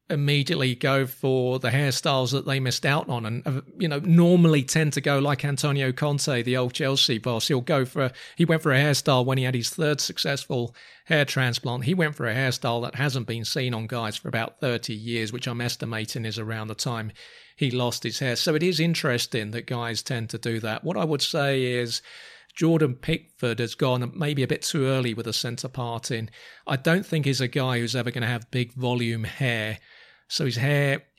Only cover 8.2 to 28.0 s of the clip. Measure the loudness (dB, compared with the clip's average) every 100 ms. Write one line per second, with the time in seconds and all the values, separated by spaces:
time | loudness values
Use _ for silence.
8.2 | -10 0 2 4 4 4 4 2 2 2
9.2 | 2 0 0 -2 -2 -2 0 0 -2 -4
10.2 | -4 -4 -4 -4 -4 -8 -20 -14 -2 0
11.2 | 2 0 0 -2 -4 -4 0 0 0 -2
12.2 | -4 0 0 0 -2 -2 -4 -2 -2 -2
13.2 | -4 -6 -4 -2 -2 -4 -4 -4 -4 -6
14.2 | -4 -4 -4 -4 -2 -2 -4 -8 -4 -4
15.2 | -4 -6 -6 -4 -4 -4 -6 -6 -6 -6
16.2 | -6 -6 -6 -6 -8 -6 -4 -4 -6 -10
17.2 | -20 -20 -16 -4 -2 0 -2 -2 -6 -4
18.2 | -2 0 0 2 2 2 2 2 0 0
19.2 | -2 -4 -4 -6 -6 -4 -4 -6 -4 -4
20.2 | -4 -4 -2 -2 -2 -4 -4 -2 0 0
21.2 | 0 0 2 2 0 0 -2 -4 -10 -20
22.2 | -20 -20 _ 0 4 4 4 0 -2 -4
23.2 | -4 -4 -2 0 -4 0 0 2 -2 -4
24.2 | -2 0 0 -2 -2 0 0 0 0 -4
25.2 | -4 -4 -4 -6 -8 -6 -6 -6 -4 -6
26.2 | -6 -12 -20 -14 -4 0 2 2 2 0
27.2 | 0 0 0 0 0 0 0 -2